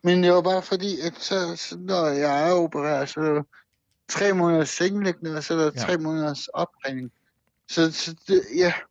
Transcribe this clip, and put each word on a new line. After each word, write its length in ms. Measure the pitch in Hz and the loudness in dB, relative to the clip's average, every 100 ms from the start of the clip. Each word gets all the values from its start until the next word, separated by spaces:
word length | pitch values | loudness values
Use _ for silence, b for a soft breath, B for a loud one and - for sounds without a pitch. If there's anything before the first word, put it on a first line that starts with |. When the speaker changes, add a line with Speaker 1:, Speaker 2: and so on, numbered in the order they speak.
Speaker 1:
Men 200 | 175 180 | 4 4
det 80 | 180 | 6
var 80 | 180 | 6
bare 200 | 180 185 | 4 -2
fordi, 380 | - 190 202 170 | -2 -4 -4 -4
at 120 | 165 | -6
så, 400 | - - 196 170 | -8 -4 -4 -4
så 220 | 170 - 175 | -8 -12 -12
når 280 | 180 185 156 | -4 0 0
jeg 420 | 143 147 143 160 | 0 0 2 2
er 40 | |
opereret, 560 | 180 165 151 147 143 139 | 2 2 -2 -2 -2 -2
så 100 | 156 | -2
er 140 | 156 | 0
der 100 | 147 147 b b _ _ _ - | 0 -4 b b _ _ _ -10
tre 240 | - 202 | 0 2
måneders 360 | 190 170 165 147 | 4 4 4 2
sengeliggende, 680 | - 180 202 196 170 165 156 | 0 0 0 -2 -2 -6 -6
og 60 | |
så 100 | 147 | -4
er 40 | 165 | 0
der 140 | 156 | 0
Speaker 2:
Ja. 60 | 139 | 0
Speaker 1:
tre 160 | 113 175 | -2 0
måneders 500 | 156 160 151 139 - | 0 -2 -2 -4 -8
optræning. 640 | 156 170 _ 135 131 127 _ _ _ _ _ - | -6 -6 _ -8 -8 -10 _ _ _ _ _ -6
Så, 240 | - 165 | 2 2
så 240 | 160 - 165 - | 0 -10 -12 0
det, 140 | 185 - | 2 2
ja. 180 | 151 175 - - | 2 2 0 -10